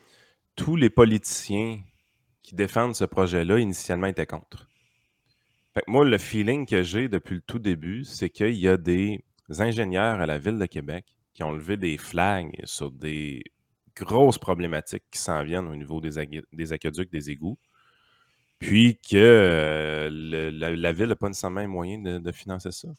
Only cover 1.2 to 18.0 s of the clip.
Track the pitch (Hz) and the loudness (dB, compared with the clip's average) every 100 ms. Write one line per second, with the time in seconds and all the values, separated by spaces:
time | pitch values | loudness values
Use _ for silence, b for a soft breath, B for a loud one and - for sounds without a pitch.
1.2 | - - - 101 113 110 95 _ _ _ | -2 -8 -6 -4 -4 -8 -16 _ _ _
2.2 | _ _ - 90 98 113 120 113 92 - | _ _ -12 -4 -2 0 0 0 -2 0
3.2 | 92 87 85 110 110 90 - 90 98 90 | 0 2 2 2 2 -2 -4 -2 -2 -4
4.2 | 78 78 - - - _ _ _ _ _ | -6 -8 -14 -20 -20 _ _ _ _ _
5.2 | _ _ _ _ _ - - 123 143 107 | _ _ _ _ _ -6 0 4 6 4
6.2 | - 107 104 143 135 98 90 98 127 95 | 0 -2 0 0 0 0 0 -2 -2 -4
7.2 | - 90 - 120 104 85 82 107 135 - | -4 -10 -8 -6 -2 -2 -4 -10 -10 -8
8.2 | 87 - 107 113 92 92 85 90 104 104 | -6 -2 -2 2 4 4 2 0 0 -4
9.2 | - _ - 76 113 110 98 92 110 107 | -10 _ -10 -2 -2 0 -2 0 0 0
10.2 | 80 76 80 113 92 80 71 82 - _ | -2 -2 -2 -2 -4 -6 -10 -10 -12 _
11.2 | _ - 78 78 80 101 90 73 - 85 | _ -10 -8 -6 -6 -4 -4 -4 -4 0
12.2 | 95 98 80 71 - - 71 67 76 76 | 2 0 -4 -12 -12 -10 -10 -8 -8 -6
13.2 | 76 67 - _ _ _ _ - 92 113 | -8 -10 -16 _ _ _ _ -14 0 6
14.2 | 139 113 - 87 87 78 - 92 _ - | 6 6 0 -2 -2 -4 -6 -10 _ -10
15.2 | - 80 73 87 90 76 73 80 78 76 | -4 -4 -2 -4 -6 -10 -8 -8 -6 -8
16.2 | 76 76 - 80 80 78 80 76 92 80 | -8 -10 -14 -10 -8 -6 -6 -6 -6 -8
17.2 | 73 71 82 131 _ _ _ _ | -8 -8 -8 -10 _ _ _ _